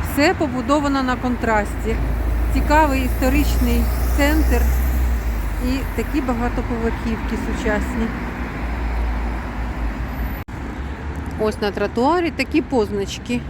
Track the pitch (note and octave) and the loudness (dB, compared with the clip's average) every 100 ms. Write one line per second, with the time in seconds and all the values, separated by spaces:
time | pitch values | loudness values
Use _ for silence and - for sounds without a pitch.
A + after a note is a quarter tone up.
0 | - - D4+ F#4 D#4 B3 A3+ D4 C#4+ C#4 | -2 2 2 2 -2 -2 2 2 2 0
1 | B3+ B3 B3+ A#3+ A#3 G#3+ G3+ - A3 A3 | 0 0 -2 0 2 2 0 -2 -2 0
2 | - - - - - C4+ B3 D4 D#4 C4 | 0 0 0 0 2 2 4 6 6 4
3 | B3+ - C4 C#4 C#4 C4 B3 A#3 A3+ - | 0 2 4 4 4 4 4 4 2 0
4 | - - C#4+ D#4 C#4 A#3+ - - - - | 0 4 4 4 4 4 4 2 2 2
5 | - - - - - - B3 C4+ - - | 2 0 0 -2 -4 -2 0 0 -2 -2
6 | A3+ D4+ C4 A#3 A#3+ B3 A#3 A#3 A3+ - | 0 0 0 0 0 -2 -2 -2 -2 -2
7 | A#3 A3 - A3 - - A3 G#3 G3+ B3 | -4 -2 -2 -2 -2 -2 0 0 -2 -2
8 | A3+ - - - - - - - - - | -2 -2 -6 -6 -6 -6 -4 -2 -2 0
9 | - - - - - - - - - - | 0 -2 -4 -4 -6 -6 -6 -4 -4 -4
10 | - - - - - - - - - - | -6 -4 -4 -4 -8 -8 -8 -8 -8 -8
11 | - - - - G#3+ G#3 G#3 F#3+ G3+ - | -8 -6 -8 -2 -2 0 -4 -2 -2 2
12 | C4 F4+ E4+ - C4+ D4+ B3+ C4 G3+ G#3 | 2 2 0 -2 0 0 2 0 0 -2
13 | G3 - - - | -4 -8 -4 -4